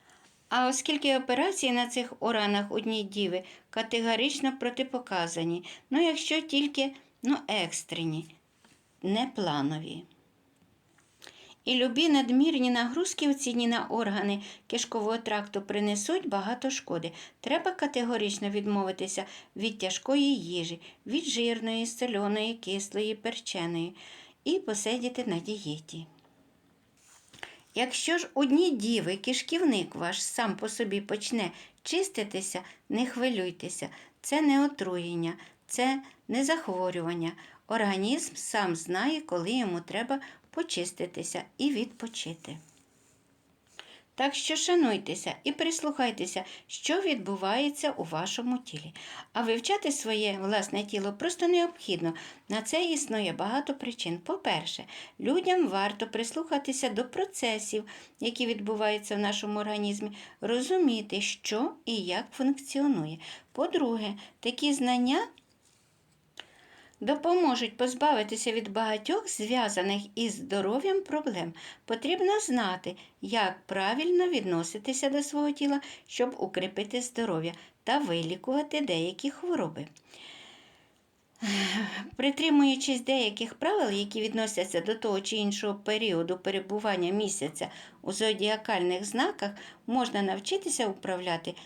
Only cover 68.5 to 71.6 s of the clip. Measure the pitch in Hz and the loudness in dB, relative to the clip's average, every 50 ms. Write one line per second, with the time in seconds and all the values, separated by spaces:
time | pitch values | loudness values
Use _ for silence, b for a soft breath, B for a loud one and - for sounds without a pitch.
68.5 | 220 226 214 208 196 220 226 220 214 214 214 - 349 440 427 370 - - 214 214 | 0 0 -2 -2 -2 0 0 0 0 -2 0 0 0 0 0 -2 -6 -4 -2 0
69.5 | 247 254 233 202 202 185 180 196 196 202 202 - - 226 233 220 196 - - - | 2 2 2 2 2 0 2 2 0 0 -2 -6 -4 -2 -2 -2 -2 -4 -4 -2
70.5 | 196 202 190 196 226 277 370 392 381 392 392 - 294 302 302 277 202 180 170 170 | 0 0 2 2 0 2 2 2 2 2 0 0 -2 -2 0 -2 -2 -2 -4 -4
71.5 | 165 B | -6 B